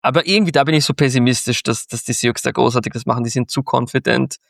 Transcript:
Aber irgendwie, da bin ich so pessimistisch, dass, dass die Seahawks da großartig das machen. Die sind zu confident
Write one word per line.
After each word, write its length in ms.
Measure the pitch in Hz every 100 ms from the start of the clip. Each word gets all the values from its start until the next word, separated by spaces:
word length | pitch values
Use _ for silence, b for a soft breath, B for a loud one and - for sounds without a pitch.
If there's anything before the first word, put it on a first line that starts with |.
Aber 260 | - 139 160
irgendwie, 240 | 202 190
da 140 | 143
bin 100 | 139
ich 100 | 156
so 100 | 143
pessimistisch, 680 | 135 139 127 123 123 - 120
dass, 240 | - 113 -
dass 160 | 117
die 100 | -
Seahawks 280 | 120 120 113
da 80 | 123
großartig 420 | 117 123 120 113
das 140 | 120 120
machen. 160 | 120
Die 80 | 117
sind 200 | 127 120
zu 120 | -
confident 720 | 135 135 123 135 135 120 131 -